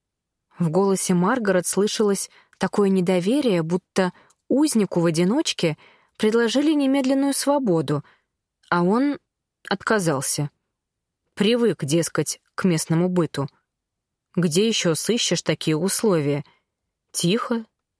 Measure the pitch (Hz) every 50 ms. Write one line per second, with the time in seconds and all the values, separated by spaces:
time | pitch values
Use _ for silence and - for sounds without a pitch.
0 | _ _ _ _ _ _ _ _ _ _ _ - 175 160 151 185 196 196 190 180
1 | - - 185 175 175 196 254 254 220 196 185 180 170 - - 190 202 214 - -
2 | 220 202 196 190 - - _ - _ _ _ - - 185 - - 202 196 190 185
3 | 175 185 185 180 170 196 254 302 269 247 185 170 160 160 175 190 - _ - -
4 | 185 180 - - _ _ _ _ _ - - 262 311 294 - 220 196 - - 175
5 | 165 175 156 160 175 185 226 302 320 - - - - 160 147 - - - _ _
6 | _ _ _ - 220 220 214 233 233 226 214 262 285 311 311 294 277 262 269 277
7 | 262 254 269 269 277 277 269 - - 277 285 294 277 208 170 160 147 127 151 143
8 | - _ _ _ _ _ _ _ _ _ _ _ _ - 175 175 175 180 208 240
9 | 277 285 277 - _ _ _ _ _ _ _ _ - - 202 - - - 226 208
10 | 175 165 147 135 139 - - - 147 147 - _ _ _ _ _ _ _ _ _
11 | _ _ _ _ _ _ _ - 202 208 240 240 240 214 156 - - 135 147 170
12 | 160 - - - 151 - - - _ _ _ - - 190 165 156 - - 160 165
13 | 180 185 180 180 160 - - 143 139 - _ _ _ _ _ _ _ _ _ _
14 | _ _ _ _ _ _ _ 185 170 180 147 180 220 226 208 - - 175 156 -
15 | - - 220 240 - - 180 165 - - 156 - - 160 156 151 175 196 - -
16 | - 220 180 160 143 143 143 143 - _ _ _ _ _ _ _ _ _ _ _
17 | _ _ - - - 170 196 240 - - 240 233 226 - _ _ _ _ _